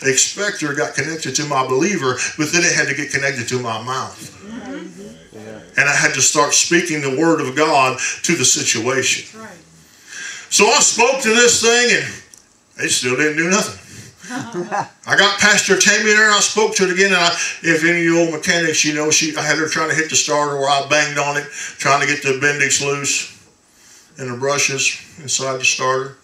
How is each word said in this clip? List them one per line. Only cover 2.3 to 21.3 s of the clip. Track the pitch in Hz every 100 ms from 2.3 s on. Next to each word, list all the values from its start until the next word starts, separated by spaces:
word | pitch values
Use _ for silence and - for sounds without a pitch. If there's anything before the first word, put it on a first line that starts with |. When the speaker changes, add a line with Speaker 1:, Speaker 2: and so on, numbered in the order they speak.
| -
Speaker 1:
but | 151
then | 170
it | 170
had | 160 139
to | 139
get | 143
connected | 139 139 131 117
to | 123
my | 120 110
mouth. | 117 - - - - - 196
Speaker 2:
Mm-hmm. | 240 254 277 180 180 208 233 - 113
Speaker 3:
Yeah. | 107 110 - -
Speaker 1:
And | 143
I | 143
had | 151
to | 135
start | 135 151 143
speaking | - - 170 175 151
the | 139 131
word | 165 151
of | 131 135
God | 156 143 131 - - -
to | - 156
the | 127
situation. | 151 135 113 113 135 123 - - 214
Speaker 2:
Right. | 220 180 - - - - - - - - -
Speaker 1:
So | - 208
I | 285
spoke | - 214 240 269
to | 220
this | 226 240 233
thing, | 220 240 240 -
and | 135 98 - - _ _ _ -
it | -
still | - 127 127
didn't | 151 151
do | 170
nothing. | 202 - - - - - _ -
<laughs> | 247 117 175 - 104 - _ -
I | 143
got | 202 -
Pastor | 196 202 - 190
Tammy | 202 208 214
there, | 214 208
and | 202
I |
spoke | - 208 214 208
to |
it | 185
again. | 180 196
And | 185
I, | 170 170 - -
if | 165 160 160
any | 175
of |
you | 170 165
old | 165
mechanics, | 151 180 170 165 147
you | 151
know, | 151 151
she, | 151 160 151
I |
had | 151 151
her | 156
trying | 165 160
to | 147
hit | 156
the | -
starter | - 147 147 143
where | 139
I | 143 135
banged | 147 147 143
on | 143